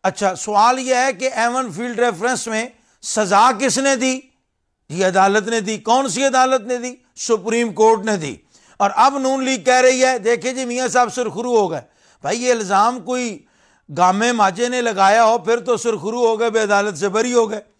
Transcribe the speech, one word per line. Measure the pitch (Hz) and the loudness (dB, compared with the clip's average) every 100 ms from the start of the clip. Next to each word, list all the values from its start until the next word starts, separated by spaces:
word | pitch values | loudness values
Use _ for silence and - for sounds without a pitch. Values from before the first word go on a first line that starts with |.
अच्छा, | 190 190 196 | -6 -2 -4
सवाल | 185 - 208 226 262 | -4 -2 2 4 2
यह | 254 247 | 0 0
है | 262 | 0
कि | 185 262 | -2 -4
एवन | 240 233 254 247 | -2 -2 -2 -6
फील्ड | 160 247 226 | -6 -8 -2
रेफरेंस | 240 170 233 254 226 | -2 0 -4 -4 -4
में | 220 240 _ _ _ | -6 -6 _ _ _
सज़ा | - 214 202 202 240 | -6 -4 2 4 4
किसने | 214 262 247 277 262 | 2 -2 0 0 0
दी? | 262 262 _ _ _ _ _ _ _ | 0 -2 _ _ _ _ _ _ _
ये | 160 | -2
अदालत | 190 190 196 214 208 | 0 4 4 2 0
ने | 233 | -4
दी। | 202 214 | -4 -6
कौन | 214 247 269 | 0 0 0
सी | 196 | 0
अदालत | 269 254 262 262 208 | 0 2 2 0 -2
ने | 247 | -6
दी? | 247 247 _ - | -6 -12 _ -14
सुप्रीम | - 220 196 233 233 | -2 -2 0 -2 -2
कोर्ट | 175 220 220 214 | 2 4 4 0
ने | 202 | -4
दी। | 151 92 _ _ _ _ | -4 -10 _ _ _ _
और | 202 | -2
अब | 202 254 277 | 4 2 2
नून | 262 269 | -2 -2
लीग | 262 262 247 | -2 -2 2
कह | 254 | 4
रही | 254 254 | 4 4
है, | 254 254 | 2 0
"देखिए | 208 233 247 | -2 -2 -2
जी, | 254 | -6
मियाँ | 247 247 254 | -6 -4 -2
साहब | 247 240 | 0 0
सुरखरू | - 220 170 247 233 | -2 -6 -4 0 2
हो | 185 | 2
गए।" | 151 - _ _ _ | -4 -12 _ _ _
भाई, | 139 233 | -6 -2
ये | 247 | 0
इल्ज़ाम | 233 190 196 220 247 | 0 2 2 2 0
कोई | 175 254 240 190 _ _ _ _ _ | -6 -4 -6 -8 _ _ _ _ _
गामे | 147 180 196 233 | 0 2 2 0
माजे | 240 190 180 240 | 2 0 0 -4
ने | 254 | -2
लगाया | 240 196 190 220 | -2 2 4 6
हो, | 220 233 | 4 2
फिर | 180 233 | 0 -2
तो | 254 226 | 0 -2
सुरखरू | 233 214 180 240 233 | -2 -4 -4 0 0
हो | 220 | 2
गए, | 233 | 0
बे | 220 | 0
अदालत | 208 202 208 156 | 0 0 0 -4
से | 196 | -2
बरी | 202 247 | -2 0
हो | 247 220 | 0 0
गए। | 214 _ | -6 _